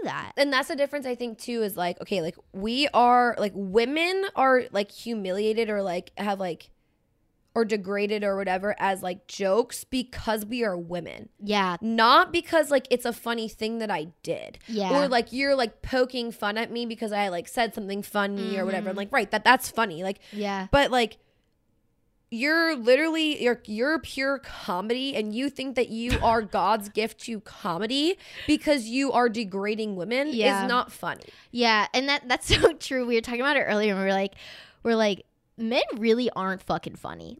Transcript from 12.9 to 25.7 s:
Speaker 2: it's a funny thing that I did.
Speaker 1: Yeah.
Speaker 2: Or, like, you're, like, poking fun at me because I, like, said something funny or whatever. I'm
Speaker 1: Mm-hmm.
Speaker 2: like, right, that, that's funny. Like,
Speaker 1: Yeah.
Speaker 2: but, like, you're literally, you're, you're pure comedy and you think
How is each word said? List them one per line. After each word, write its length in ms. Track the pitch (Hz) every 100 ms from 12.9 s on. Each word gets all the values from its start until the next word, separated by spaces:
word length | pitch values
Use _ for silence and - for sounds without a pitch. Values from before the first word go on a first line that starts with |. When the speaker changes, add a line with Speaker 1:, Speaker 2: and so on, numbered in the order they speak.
Speaker 2:
it's 140 | 247 247
a 60 |
funny 380 | 233 233 233 220
thing 300 | - 220 233
that 100 | 220
I 200 | 180 160 -
did. 380 | - 156 - - -
Speaker 1:
Yeah. 260 | 214 190 277
Speaker 2:
Or, 120 | 277
like, 260 | 240 233
you're, 220 | 247 277 269
like, 260 | 233 -
poking 500 | - 262 247 254 233
fun 280 | - 208 214
at 100 | 233
me 140 | 233 240
because 260 | 220 220
I, 180 | 208 202
like, 180 | 175 -
said 260 | - 226
something 300 | 226 196 202
funny 520 | 202 208 202 202 190 196
or 60 | 185
whatever. 240 | 190 202
I'm 20 |
Speaker 1:
Mm-hmm. 60 | 196
Speaker 2:
like, 120 | 202
right, 200 | 269 202
that, 120 | 214
that's 240 | 220 254 -
funny. 360 | - 226 160
Like, 160 | 190 202 -
Speaker 1:
Yeah. 360 | 208 202 196 190
Speaker 2:
but, 220 | 277 254
like, 260 | 247 226 - _ _ _ _ _ _ _ _ _ _ -
you're 440 | 226 285 330 330 285
literally, 680 | 226 262 320 320 311 294
you're, 180 | 240 233 -
you're 320 | 214 269 320
pure 380 | - - 269 277
comedy 760 | - - - 180 208 254 269 262
and 180 | 214
you 160 | 214 277
think 260 | 277 269